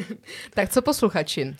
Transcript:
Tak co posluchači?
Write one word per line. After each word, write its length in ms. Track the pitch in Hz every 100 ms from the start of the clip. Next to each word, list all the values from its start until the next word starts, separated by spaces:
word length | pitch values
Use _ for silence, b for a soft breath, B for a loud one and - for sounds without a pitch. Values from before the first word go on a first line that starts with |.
| 185 214 B B B
Tak 160 | - 196
co 120 | -
posluchači? 720 | 254 294 220 175 160 - 135 139